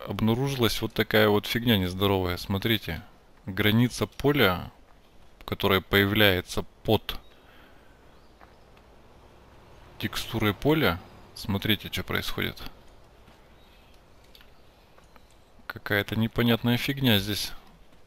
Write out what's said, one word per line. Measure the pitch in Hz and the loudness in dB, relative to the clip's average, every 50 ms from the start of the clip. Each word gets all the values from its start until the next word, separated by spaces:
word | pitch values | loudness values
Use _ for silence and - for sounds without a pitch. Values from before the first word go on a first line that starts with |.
| - | -10
обнаружилась | - 101 95 107 110 113 123 139 139 139 127 117 104 - - | -8 -4 0 0 0 2 0 -2 -4 -2 0 0 0 0 -2
вот | 113 107 | -6 -6
такая | - - 107 - - 107 107 107 | -2 -4 -2 2 4 4 6 6
вот | 104 104 - | 4 2 0
фигня | - - 117 117 123 110 95 | -2 -4 -2 0 2 2 2
нездоровая. | 92 90 92 95 101 98 98 95 92 87 90 | 0 -2 -2 -2 0 0 0 0 0 -2 -4
Смотрите, | - - - 98 95 - 113 113 101 - 90 80 - - - - - _ _ - - - | -6 -6 -4 -4 -2 0 0 -2 -2 -4 -6 -10 -10 -12 -18 -20 -20 _ _ -20 -18 -12
граница | 101 95 98 104 107 107 117 123 117 - - 110 - | -8 -2 0 2 4 4 4 4 2 0 -2 -4 -4
поля, | - - - 139 147 139 110 92 90 80 73 - - - - - - - _ _ _ - - - - - - | -4 0 0 2 4 4 4 4 2 0 -6 -12 -16 -20 -20 -20 -20 -20 _ _ _ -20 -20 -20 -20 -14 -10
которая | - 101 - - 98 98 95 | -10 -6 -2 0 2 2 2
появляется | - - 98 101 101 98 107 110 107 101 90 92 - - - 104 - - - _ | 0 2 2 2 4 4 4 4 4 4 4 2 -2 -4 -6 -8 -8 -8 -12 _
под | - 117 107 - - - - - - - - - - - - - - - - - - - - _ - - - - - - - - - - - - - - - - - - - - - - - - - - - - - - - - - - - - - - - - | -2 0 0 0 0 -4 -10 -10 -10 -18 -20 -20 -20 -20 -20 -20 -20 -20 -20 -20 -20 -20 -20 _ -20 -20 -20 -20 -20 -20 -20 -20 -20 -20 -20 -20 -20 -20 -20 -20 -20 -20 -20 -20 -20 -20 -20 -20 -20 -20 -20 -20 -20 -20 -20 -20 -20 -20 -20 -20 -20 -20 -12 -8
текстурой | - 107 - - - - - 110 107 104 101 | -8 -6 -6 -6 -8 -4 -2 0 0 0 0
поля. | - - 139 156 160 127 92 82 - - - - - - - - | 0 0 0 2 2 2 0 0 -2 -6 -16 -20 -20 -20 -20 -18
Смотрите, | - - - 98 98 - 110 104 - - 85 | -12 -6 -4 -4 -2 0 -2 -2 -2 -4 -8
что | - 92 | -8 -8
происходит. | - - 92 92 92 - - - - - - - - - - - - - - - - - - - - - - - - - - - - - - - - - - - - - - - - - - - - - - - - - - _ _ _ - - - - - - - - - - - _ - - - - | -6 -4 -4 -4 -4 -4 -4 -4 -4 -6 -6 -10 -14 -14 -16 -16 -20 -20 -20 -20 -20 -20 -20 -20 -20 -20 -20 -20 -20 -20 -20 -20 -20 -20 -20 -20 -20 -20 -20 -20 -20 -20 -20 -20 -20 -20 -20 -20 -20 -20 -20 -20 -20 -20 -20 _ _ _ -20 -20 -20 -20 -20 -20 -20 -20 -20 -20 -20 _ -20 -20 -18 -16
Какая-то | - - - - 107 101 101 - 107 110 | -16 -12 -6 -2 -2 -2 -2 -2 -2 -2
непонятная | 113 113 - 123 120 120 113 - - 120 120 120 | -2 -2 -2 0 2 2 2 2 0 0 0 0
фигня | - - 139 135 135 123 107 98 | -2 -4 -4 0 2 2 2 2
здесь. | 98 107 101 - - - - - - - - - - - - - - | 0 -2 -6 -6 -6 -8 -10 -14 -16 -18 -20 -20 -20 -20 -20 -20 -20